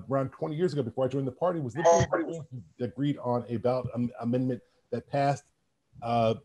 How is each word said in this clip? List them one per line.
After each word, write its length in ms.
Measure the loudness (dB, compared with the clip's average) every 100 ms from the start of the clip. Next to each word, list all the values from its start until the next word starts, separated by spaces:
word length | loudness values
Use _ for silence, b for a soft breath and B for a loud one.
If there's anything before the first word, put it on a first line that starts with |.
| 0
around 180 | 0 -2
twenty 260 | -4 -6 0
years 180 | 0
ago 80 | 0
before 240 | -2 0 0
I 20 |
joined 180 | 0 -4
the 60 |
party 280 | 0 0 0
was 140 | -4
Libertarians 380 | 2 6 6 6
and 80 | 0
the 40 | -2 -6 -10
Greens 420 | -14 -14 -6 -6
agreed 240 | -2 -2 0
on 280 | 0 -2 -2
a 80 | -2
ballot 300 | 0 0 -2
am-, 160 | -4 -4 -4
amendment 400 | -2 0 0 -4 -8 _ -8
that 180 | -8 -4
passed, 340 | 0 0 0 -4 _ _ _ _ -10
uh, 320 | -2 2 2 0